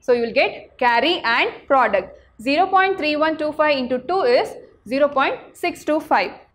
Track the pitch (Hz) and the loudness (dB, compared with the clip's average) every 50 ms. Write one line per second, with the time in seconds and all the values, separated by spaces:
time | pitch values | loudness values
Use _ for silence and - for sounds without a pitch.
0 | _ - 247 240 233 233 196 254 330 403 - - - - _ _ 254 247 233 233 | _ 0 0 0 0 -2 0 0 0 0 -2 -8 -16 -20 _ _ 0 2 2 2
1 | 240 311 359 330 - 233 233 247 330 453 - - - - 285 269 247 214 196 196 | 2 0 0 0 0 0 0 0 0 -2 -4 -10 -2 0 2 4 4 4 2 -2
2 | 185 - - - - _ _ _ 214 240 277 311 370 381 381 381 381 392 392 - | -2 -4 -14 -20 -20 _ _ _ -4 -2 0 2 0 2 4 2 2 2 0 -2
3 | 294 302 302 294 302 320 320 311 302 302 294 302 302 302 294 269 254 240 262 247 | -2 -2 0 0 0 -2 -2 -2 -4 -6 -2 0 0 0 2 0 -2 -4 -4 -6
4 | 254 - 349 381 349 240 240 285 427 - - - - - _ _ _ 202 233 269 | -4 -2 -2 0 2 2 2 2 2 0 -8 -16 -20 -20 _ _ _ -6 -2 0
5 | 294 285 285 269 269 330 508 - - - - - - 349 339 - - - 302 320 | 0 0 2 0 -2 -2 -2 -6 -12 -20 -18 -6 -6 -6 -6 -6 -4 -2 -2 -2
6 | 311 - - 226 190 - - - - _ _ | 0 0 0 0 0 -2 -6 -14 -20 _ _